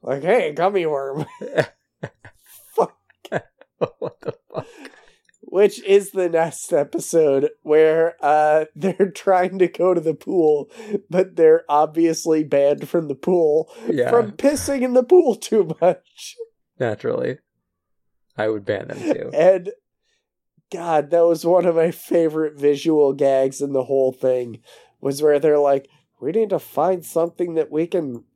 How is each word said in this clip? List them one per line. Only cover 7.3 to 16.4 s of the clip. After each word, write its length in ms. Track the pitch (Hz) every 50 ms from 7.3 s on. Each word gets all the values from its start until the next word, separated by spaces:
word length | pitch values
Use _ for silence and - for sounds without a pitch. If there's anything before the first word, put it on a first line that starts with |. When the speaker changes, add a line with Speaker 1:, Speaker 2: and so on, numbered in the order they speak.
| 139 135 139 151 - _
Speaker 1:
where, 540 | _ 156 151 156 156 156 156 165 160 170 - _
uh, 440 | - 143 151 151 151 151 151 156 156 156
<laughs> 40 | _
they're 380 | 151 147 190 180 - 208 190 -
trying 460 | - - 196 185 180 180 180 180 190
to 80 | 180 170
go 260 | 175 - 175 185 185
to 60 | 175
the 140 | 156 160 151
pool, 540 | 170 - - 185 185 165 151 151 147 139 _ - - 220 214 214 - _ _
but 280 | 160 180 185 185 170
they're 260 | 165 165 160 156 165 - -
obviously 760 | 147 147 156 156 151 165 165 165 160 160 - 165 160 156
banned 460 | 156 143 143 139 139 139 147 - - -
from 180 | - 175 165
the 80 | 147 139
pool 580 | - - - 175 175 165 151 147 156 160 _ - - - 233
Speaker 2:
Yeah. 220 | - - - -
Speaker 1:
from 220 | 240 240 226 208
pissing 500 | - - - 277 294 269 - - 277 269
in 120 | 240 254 247
the 100 | 254 247
pool 320 | 247 370 359 330 277 202
too 400 | - - - 220 220 185 160 160 _
much. 540 | 165 180 170 - _ _ _ - - - - 494